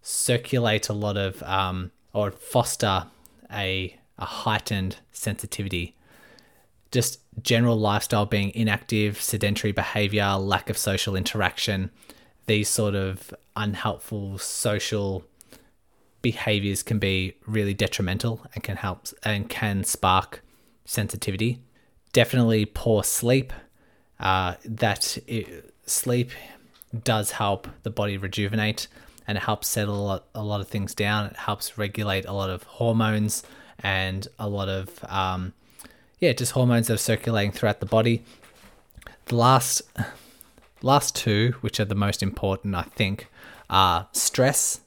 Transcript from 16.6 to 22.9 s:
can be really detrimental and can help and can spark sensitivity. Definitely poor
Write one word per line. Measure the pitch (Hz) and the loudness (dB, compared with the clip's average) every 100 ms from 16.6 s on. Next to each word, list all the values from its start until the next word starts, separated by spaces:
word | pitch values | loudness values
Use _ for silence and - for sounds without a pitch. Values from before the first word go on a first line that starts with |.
| 101 95 | 2 -2
can | - 107 | -2 0
be | 98 95 92 - - | 2 0 0 -6 -4
really | 107 101 | -2 0
detrimental | 98 95 - 92 95 120 113 - | 0 -2 0 -2 0 -2 -4 -10
and | - | -12
can | - 95 | -8 -6
help | 98 92 - - | -6 -6 -12 -8
and | - 104 101 | -2 -2 -4
can | - 107 98 | -4 -2 0
spark | 90 - 95 92 - - _ _ _ _ | -2 0 4 4 2 -12 _ _ _ _
sensitivity. | - - 107 107 - 98 117 127 - _ _ _ _ | -8 -4 -4 -4 -6 -2 -2 -2 -10 _ _ _ _
Definitely | - 113 127 117 107 104 | 4 6 6 4 4 2
poor | - - | -2 2